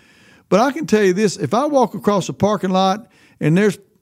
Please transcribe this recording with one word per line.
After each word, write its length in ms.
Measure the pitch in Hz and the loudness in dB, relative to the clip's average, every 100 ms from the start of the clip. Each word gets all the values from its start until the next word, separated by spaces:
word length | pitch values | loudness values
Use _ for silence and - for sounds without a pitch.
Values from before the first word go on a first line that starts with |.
| _ _ _ _ _ | _ _ _ _ _
But 100 | 185 | 0
I 140 | 277 | 0
can 120 | 277 180 | -2 -2
tell 160 | 214 | 2
you 100 | 196 | 2
this, 240 | 180 208 - | 2 -2 -2
if 160 | 135 | -4
I 120 | 214 294 | -2 0
walk 260 | 277 233 | 0 0
across 340 | 185 - 202 - | -2 -2 -2 -4
a 60 | |
parking 380 | 131 202 208 185 | -2 -2 0 0
lot 380 | 185 190 185 - _ _ _ | 0 0 -2 -8 _ _ _
and 160 | 151 170 | 0 2
there's, 200 | 208 - _ _ | 2 -2 _ _